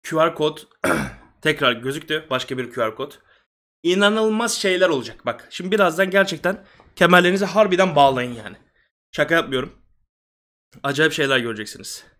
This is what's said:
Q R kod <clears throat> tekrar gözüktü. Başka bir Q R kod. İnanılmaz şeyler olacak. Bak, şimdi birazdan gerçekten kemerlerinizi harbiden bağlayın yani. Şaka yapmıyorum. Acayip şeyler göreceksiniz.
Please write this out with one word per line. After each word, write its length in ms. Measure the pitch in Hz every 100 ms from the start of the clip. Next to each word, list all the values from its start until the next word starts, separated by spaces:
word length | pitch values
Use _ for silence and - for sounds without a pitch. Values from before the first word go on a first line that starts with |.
Q 240 | - 160 160
R 80 |
kod 240 | 160 151 151 - _
<clears throat> 580 | - 165 131 - - _
tekrar 300 | 156 - 135
gözüktü. 540 | 113 127 147 - 156 151
Başka 280 | 127 - 131
bir 140 | 120
Q 140 | 127 110
R 80 |
kod. 180 | 110 139 - _ _ _ _ _ _
İnanılmaz 680 | 165 185 202 220 220 220 233
şeyler 360 | - 196 180 185
olacak. 380 | 143 110 - 123
Bak, 220 | 113 -
şimdi 200 | - 180
birazdan 400 | 208 185 160 190
gerçekten 560 | 190 190 160 175 208 - _ _ -
kemerlerinizi 480 | 175 180 180 190
harbiden 520 | 190 196 208 180 185 147
bağlayın 360 | 139 127 123
yani. 240 | 117 104 - _ _ _ _ _
Şaka 220 | - 147
yapmıyorum. 380 | 165 160 131 135 - _ _ _ _ _ _ _ _ _ -
Acayip 300 | 139 143 156
şeyler 260 | 156 143 131
göreceksiniz. 680 | 117 107 104 - - - -